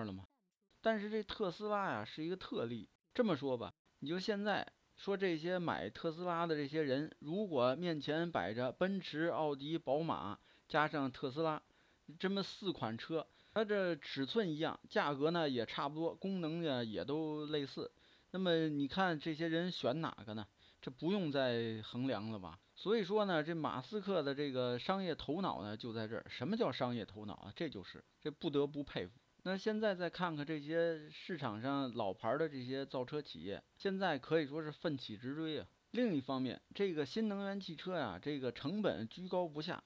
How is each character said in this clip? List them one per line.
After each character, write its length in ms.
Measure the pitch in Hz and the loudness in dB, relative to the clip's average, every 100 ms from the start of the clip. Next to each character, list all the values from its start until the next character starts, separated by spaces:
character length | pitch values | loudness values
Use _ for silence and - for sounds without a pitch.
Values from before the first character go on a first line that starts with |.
| 110 | -2
了 40 | |
吗？ 140 | 95 95 _ _ _ _ _ | -6 -10 _ _ _ _ _
但 180 | 220 220 | 2 2
是 120 | 208 | 2
这 120 | 220 | -2
特 280 | 208 - 196 | -2 -2 -2
斯 180 | - 208 | -2 -2
拉 220 | 208 190 | 0 0
呀， 120 | 120 | 0
是 220 | 104 - | -4 -4
一 40 | 160 | -4
个 40 | |
特 300 | 185 - 220 | -4 -4 -2
例。 240 | 117 120 - _ _ | -2 -4 -8 _ _
这 100 | - | 2
么 140 | 226 143 | 4 4
说 180 | 139 | 2
吧， 160 | 123 104 - _ - | -2 -4 -10 _ -10
你 100 | 139 | -4
就 100 | 180 | -2
现 240 | 190 202 | 0 0
在 240 | 208 185 - - _ - | 2 0 -2 -10 _ -10
说 180 | - | -2
这 220 | 196 196 160 | 0 2 0
些 220 | 170 185 | 0 0
买 320 | 160 80 92 | 2 0 -2
特 200 | - 165 | -4 -4
斯 140 | 160 | -2
拉 220 | 180 170 170 | -2 0 2
的 100 | 151 | 2
这 100 | 143 | 0
些 140 | 156 | 2
人， 340 | 147 131 156 - | 4 2 0 -4
如 280 | 143 185 214 | -4 -2 2
果 300 | 143 123 139 | 6 6 6
面 240 | 175 156 | 0 0
前 280 | 147 156 170 | 0 0 2
摆 220 | 147 90 | 0 0
着 180 | 113 123 | 0 0
奔 260 | - 185 196 | 2 2 2
驰、 280 | - 151 170 | -2 0 2
奥 280 | 123 156 | 2 2
迪、 220 | 139 143 160 | 0 -2 -2
宝 220 | 127 143 | 2 2
马 400 | 165 85 90 - - - - | 2 0 -2 -6 -12 -20 0
加 220 | 156 151 | 4 4
上 240 | 151 135 | 2 -2
特 180 | - 139 | -2 -4
斯 120 | 131 | 0
拉 200 | 160 151 - _ _ _ - 151 | 0 0 -6 _ _ _ -20 -4
这 120 | 190 | -2
么 120 | 196 | 0
四 300 | 185 - 196 | -2 -4 -4
款 240 | 151 117 113 | 0 -2 -2
车， 300 | - 160 - _ _ | -2 -2 -4 _ _
它 100 | 208 | 0
这 300 | 214 208 185 160 | 2 4 2 0
尺 280 | - 139 | -2 -2
寸 240 | 135 226 190 | 0 2 2
一 100 | 151 | 2
样， 200 | 156 - - | 0 -2 -2
价 240 | 214 160 | 2 4
格 180 | 139 151 | 4 4
呢 180 | 175 151 | 4 2
也 180 | 123 110 | 2 0
差 220 | - 143 | 0 -2
不 60 | |
多， 200 | 151 165 | 0 -2
功 260 | - 190 190 | -2 -2 0
能 220 | 160 165 | 0 0
呢 200 | 165 127 | 0 0
也 220 | 117 98 | 0 -2
都 420 | 101 151 156 151 151 | 0 0 0 -2 -2
类 200 | 151 139 | -2 -2
似。 240 | - 131 _ - - _ | -4 -8 _ -20 -20 _
那 80 | 180 | 0
么 300 | 185 165 160 | 4 6 4
你 200 | 147 139 | 2 2
看 300 | 185 185 156 | 4 2 2
这 160 | 165 | -2
些 120 | 151 170 | 0 2
人 220 | 160 180 | 2 0
选 300 | - 120 151 | 0 2 2
哪 100 | 151 - | 0 -4
个 80 | - | -8
呢？ 140 | 107 104 _ - - | -6 -8 _ -20 -14
这 100 | - | -10
不 220 | 127 156 | -2 2
用 180 | 202 165 | 2 2
再 520 | 139 131 117 117 110 | 2 4 2 0 -2
衡 240 | 110 120 135 | -6 -2 0
量 240 | 107 110 | 0 -2
了 80 | 110 | -6
吧？ 200 | 90 85 _ - | -8 -14 _ -8
所 200 | 175 233 | 0 2
以 60 | |
说 220 | 175 214 | 2 2
呢， 180 | 202 165 | 4 2
这 120 | 151 | 2
马 280 | 170 139 90 | 0 -2 -2
斯 180 | - 180 | -4 -4
克 220 | 190 185 | 0 2
的 100 | 139 | 2
这 180 | 139 147 | 0 0
个 260 | 127 123 123 | 0 0 0
商 240 | - 196 | 0 0
业 100 | 185 | 0
头 280 | 143 - 160 | -2 -2 0
脑 200 | 180 65 | 0 -2
呢 140 | 104 107 | -4 -6
就 160 | 123 | -6
在 140 | 110 110 | -4 -4
这 100 | 110 | -4
儿。 80 | - | -6
什 180 | - 147 | -4 -2
么 100 | 226 | 2
叫 140 | 190 | 0
商 240 | 123 123 | 0 0
业 100 | 120 | -2
头 220 | 95 107 107 | -4 -8 -8
脑 80 | |
啊？ 180 | - 95 | -8 -10
这 140 | - 160 | -6 -6
就 140 | 107 | -6
是， 200 | 87 - - _ | -12 -16 -20 _
这 100 | 156 | -8
不 180 | 143 170 | -4 0
得 180 | 143 143 | 2 2
不 160 | 143 | 0
佩 220 | 143 139 92 | -6 -4 -6
服。 60 | - _ _ | -8 _ _
那 140 | 180 190 | -4 -2
现 220 | 220 214 | 0 2
在 160 | 220 | 2
再 140 | 180 170 | 2 0
看 260 | - 175 151 | 0 -2 0
看 100 | 143 | -2
这 140 | 156 | -4
些 500 | 147 165 170 160 151 | 0 2 4 2 -6
市 260 | 156 - 170 | -14 -8 -4
场 240 | 135 104 | -2 -2
上 320 | 131 139 135 | 0 0 0
老 200 | 113 101 | 0 0
牌 140 | 95 113 | 0 2
儿 100 | 139 | 2
的 100 | 160 | 0
这 160 | 139 | -2
些 220 | 123 135 135 | -4 -4 -2
造 180 | 139 | -4
车 160 | 123 151 | -2 -4
企 200 | 143 80 | -6 -8
业， 200 | 87 92 - - | -6 -6 -8 -4
现 220 | 196 190 | -2 0
在 180 | 190 139 | 2 0
可 220 | - 160 | 2 2
以 60 | 143 | 2
说 160 | 151 | -2
是 80 | 151 | -6
奋 260 | 147 175 139 | -4 -2 -2
起 200 | - 107 | -4 -8
直 180 | 123 | -6
追 240 | 147 160 143 | -4 -4 -4
啊。 80 | 90 _ _ | -6 _ _
另 220 | 208 247 | 2 4
一 60 | 151 | 2
方 200 | 131 131 | 2 0
面， 200 | 127 95 - | 0 -2 -8
这 180 | - 202 | -2 0
个 120 | 156 | 2
新 240 | 139 220 220 | 0 0 0
能 180 | 196 196 | 0 -2
源 120 | 202 | -4
汽 160 | 185 | -6
车 220 | 156 185 180 | -8 -4 -2
呀， 220 | 120 87 | -2 -2
这 180 | 147 147 | -4 -2
个 140 | 127 | -2
成 300 | - 143 208 | -2 -2 2
本 260 | 185 80 110 | 2 2 -2
居 180 | - 185 | -6 -2
高 220 | 180 170 | 0 0
不 140 | 147 | -2
下， 200 | 156 156 | -4 -6